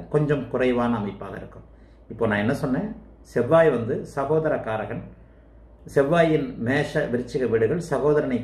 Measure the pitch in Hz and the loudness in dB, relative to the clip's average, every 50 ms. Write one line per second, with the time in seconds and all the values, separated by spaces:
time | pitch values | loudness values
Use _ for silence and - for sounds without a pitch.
0 | - - - 151 151 139 147 135 120 - - 123 127 127 123 120 120 120 117 113 | -6 -2 0 0 2 2 0 -2 -2 -4 -2 0 0 2 2 2 0 0 0 -2
1 | 104 101 - - 98 98 95 - - - - - - - - - - - - - | -4 -6 -8 -8 -12 -12 -12 -12 -14 -14 -16 -18 -20 -20 -20 -20 -20 -20 -20 -20
2 | - - - - 113 107 104 104 104 113 117 - - 131 127 151 202 214 - - | -18 -16 -6 -2 0 0 2 2 2 0 0 -2 -2 -2 -2 -2 -2 -4 -8 -12
3 | - - - - - - - 135 120 117 156 165 165 156 135 117 113 110 143 185 | -16 -20 -20 -20 -20 -4 -2 0 2 4 6 6 6 6 4 2 0 -4 -4 -6
4 | - - - 147 135 139 156 160 156 156 143 123 - 113 110 107 101 - 113 156 | -6 -8 -6 -6 -2 0 0 0 0 0 -2 -2 -2 -4 -4 -4 -4 -6 -8 -10
5 | - - - - - - - - - - - - - - - - - - - 143 | -10 -12 -16 -20 -20 -20 -20 -20 -20 -20 -20 -20 -20 -20 -20 -20 -20 0 2 2
6 | 139 139 165 170 165 160 156 147 139 127 - 101 113 117 135 147 147 - - 160 | 4 4 4 4 4 4 4 2 0 -2 -6 -4 -2 0 0 0 0 0 -2 -2
7 | 139 123 117 120 123 - - 147 127 113 107 113 113 110 143 180 165 - 147 127 | -2 0 -2 -4 -4 -4 -4 -2 0 2 2 2 2 2 0 -2 -2 -2 -2 0
8 | 127 147 147 147 135 135 127 117 | 2 2 2 2 2 0 -2 -2